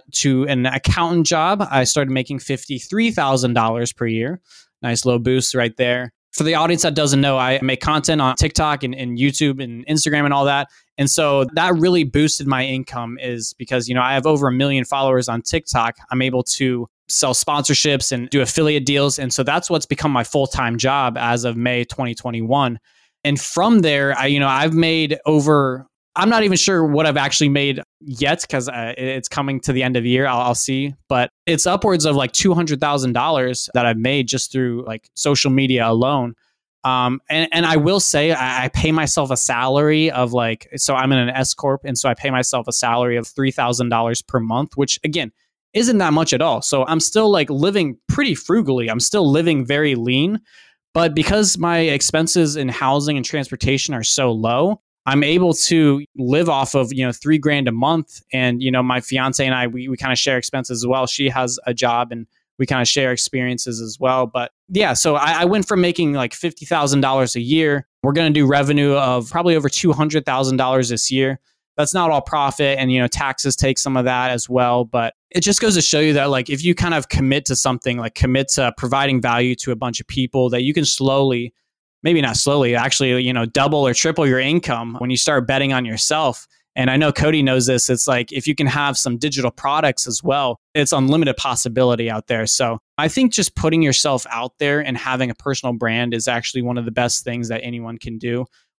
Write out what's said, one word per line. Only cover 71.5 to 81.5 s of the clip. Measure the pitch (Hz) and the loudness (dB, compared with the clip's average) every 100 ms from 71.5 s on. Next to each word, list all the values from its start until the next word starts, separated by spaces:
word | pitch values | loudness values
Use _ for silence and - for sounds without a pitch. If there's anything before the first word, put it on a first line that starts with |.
| _ _ - | _ _ -4
That's | 147 | -2
not | 185 170 | 0 2
all | 147 | 0
profit. | - 156 139 139 139 135 | 0 -2 -2 0 0 0
And, | 131 | 2
you | 127 | 2
know, | 120 | 0
taxes | - 143 127 139 - | -2 -4 -4 -4 0
take | 135 131 | 0 0
some | 139 131 | -2 0
of | 127 | 0
that | 127 127 | 0 -2
as | 120 - | -2 -2
well. | 123 123 123 117 | 0 2 2 0
But | 123 117 - _ | -2 -4 -6 _
it | 180 | -2
just | 180 202 | 0 2
goes | 226 180 | 2 2
to | |
show | - 151 | 2 2
you | 156 | 2
that, | 147 139 | 2 2
like, | 131 123 | 0 -2
if | 139 | -2
you | 170 | 0
kind | 175 180 | 0 0
of | 160 - | -2 -2
commit | - 135 139 - | 0 0 0 -2
to | 131 | -2
something, | 135 123 131 120 | -2 -2 -4 -4
like, | 113 - | -6 -2
commit | 135 131 135 | 0 0 0
to | - 123 - | 0 -2 -2
providing | 123 135 139 131 | -4 -2 0 0
value | 120 120 123 123 | 0 0 0 -2
to | - | -6
a | 113 | -6
bunch | 123 113 | -6 -8
of | - | -8
people, | 135 127 135 127 | -6 -2 0 0
that | 123 | 0
you | 131 | 0
can | 151 143 | 0 0
slowly, | - 135 135 135 120 120 | 0 0 2 2 0 -4